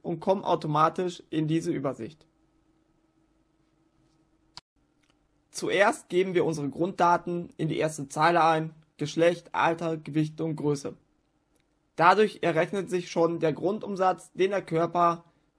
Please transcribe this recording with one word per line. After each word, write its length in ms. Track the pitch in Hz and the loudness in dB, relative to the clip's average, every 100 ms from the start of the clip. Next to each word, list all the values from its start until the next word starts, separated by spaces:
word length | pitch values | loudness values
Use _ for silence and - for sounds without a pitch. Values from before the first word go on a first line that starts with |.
und 180 | 170 160 | -8 -4
kommen 240 | - 196 - | 0 0 0
automatisch 760 | 170 156 151 156 160 180 175 - | -2 0 2 2 2 -4 -6 -6
in 200 | 156 156 | -4 0
diese 240 | 160 170 | 0 -2
Übersicht. 520 | 139 135 127 113 - _ _ _ _ _ _ _ _ _ _ _ _ _ _ _ _ _ _ _ _ _ _ _ - _ _ _ _ _ _ _ _ _ | -4 -4 -6 -10 -14 _ _ _ _ _ _ _ _ _ _ _ _ _ _ _ _ _ _ _ _ _ _ _ -20 _ _ _ _ _ _ _ _ _
Zuerst 560 | - 170 175 202 220 - | -8 -2 2 2 0 -2
geben 260 | 175 185 | -2 0
wir 120 | 175 160 | 0 0
unsere 240 | 156 143 | -2 -6
Grunddaten 840 | - 175 190 175 - 180 175 175 - | -4 -4 0 2 2 0 -6 -8 -6
in 100 | 160 | -4
die 100 | - | -2
erste 300 | 156 156 139 | -4 -4 -8
Zeile 340 | 151 160 175 | 0 2 4
ein, 320 | 160 160 160 - _ - | 4 2 -2 -10 _ -10
Geschlecht, 580 | 147 160 170 175 - | -6 2 2 2 -4
Alter, 440 | 90 143 170 170 160 | 0 0 0 -4 -6
Gewicht 420 | 156 147 156 156 | -4 -2 -2 -2
und 160 | 160 160 | -6 -4
Größe. 400 | 147 143 - - _ _ _ _ _ _ _ _ _ - | -2 -2 -6 -14 _ _ _ _ _ _ _ _ _ 4
Dadurch 460 | 165 190 214 - | 6 6 4 2
errechnet 480 | 170 156 175 202 175 | 0 2 0 -2 -4
sich 180 | 180 175 | -4 -4
schon 300 | 185 165 165 | 0 0 2
der 140 | 160 | -2
Grundumsatz, 800 | 143 170 214 - 190 185 180 - | -2 -2 -4 -6 -2 0 0 -6
den 180 | - 185 | -2 0
der 100 | 196 | 0
Körper 640 | - 160 170 175 175 165 - _ _ | -2 -2 0 2 2 2 -6 _ _